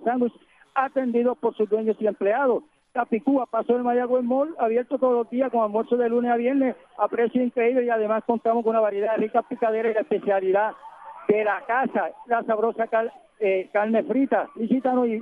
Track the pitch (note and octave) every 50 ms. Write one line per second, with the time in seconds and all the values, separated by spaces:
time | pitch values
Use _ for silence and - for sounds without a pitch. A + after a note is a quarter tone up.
0 | - A3+ B3 B3+ A#3+ A#3 - - _ _ _ _ _ _ - C#4 C4+ C4+ - C4+
1 | C4 B3 A3+ A#3+ A#3+ B3 A#3+ - - A3+ - - G#3+ G3+ G#3 A3 A3 A3 G3+ -
2 | A3 G#3 G3 - F#3+ G3 G#3+ B3+ C#4+ C4 A3 E3 - _ _ _ _ _ - B3
3 | A#3+ - B3 G#3+ - C4+ C#4 C4+ A#3+ - - A3+ A3 - A#3+ B3 B3 A#3+ A#3+ B3
4 | B3 A#3+ B3+ B3+ B3 A#3 B3+ C4+ C#4+ D#4+ E4 - A#3 A3 A3+ A#3+ B3 - D4 C4
5 | C4 B3+ B3 A#3+ A#3 - A#3+ B3 C4+ B3+ A#3+ A#3 A3 G#3 G#3 A3 A3 - A#3+ B3
6 | A#3+ A3+ A#3 B3 A#3+ A#3+ A#3+ A#3 A#3+ B3 C#4 C#4 C4+ B3+ - - - _ - -
7 | G#3 - - A3+ A#3+ A3 - B3 B3+ A#3+ - B3 A3+ A#3 C4 B3+ A#3+ A#3+ A#3 A3+
8 | G#3+ G#3 A3 A3 - - A#3 A3+ - A3+ A3+ A#3 A3 A3 A3 A3 A3 G#3 G3+ G3+
9 | G#3 A3 A3 A3 G#3+ G#3+ - A#3 - - B3+ - A#3 A3 A3 A3 A3+ A#3 A3 A3
10 | G3+ - A3 F#3+ - G3+ G3 G3 F#3+ F#3+ F#3 G3 G#3+ G#3+ G3+ - - - - -
11 | - - - - - - G#3 G#3+ G#3+ G#3 G3 F#3+ - - A#3 B3+ C4+ B3 - G#3+
12 | F3 D#3 - - - - A#3 A#3 A#3 - A3+ G#3+ A3 A3+ G#3 G#3+ A3+ A3+ - A3+
13 | A3+ A#3 - - - _ _ - A3 G3 F#3+ F#3+ F#3 - - G#3 G#3 A3 A3+ A3
14 | - - G#3+ C4 C#4 - A#3 G3 D3 - - - A3+ A3 B3 C4 - C4 B3+ B3+
15 | B3 A#3 A3 A3